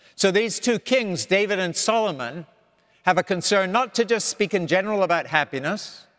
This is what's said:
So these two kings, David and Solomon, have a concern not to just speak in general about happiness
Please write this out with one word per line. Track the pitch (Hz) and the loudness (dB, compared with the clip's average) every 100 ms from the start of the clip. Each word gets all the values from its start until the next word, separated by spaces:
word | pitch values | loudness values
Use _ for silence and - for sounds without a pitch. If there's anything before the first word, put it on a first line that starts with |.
| _ - | _ 0
So | 196 | 2
these | 190 226 - | 2 0 -2
two | - 226 | 0 -2
kings, | - 262 220 175 - | 2 0 0 -4 0
David | 190 208 202 | 0 2 0
and | 180 | -2
Solomon, | 165 - 226 220 143 120 151 160 _ _ _ _ _ | -2 0 0 0 -2 -8 -10 -14 _ _ _ _ _
have | - 180 | 0 2
a | |
concern | 175 185 - 202 190 | 2 -2 2 2 2
not | 208 254 - | 0 0 -2
to | |
just | 220 226 - | 0 0 -2
speak | - 208 | -2 0
in | 202 170 | 0 0
general | 180 196 214 | 0 0 0
about | 185 170 143 | 2 0 2
happiness | 156 143 139 143 208 - - - | 0 0 -2 -4 -6 -8 -16 -20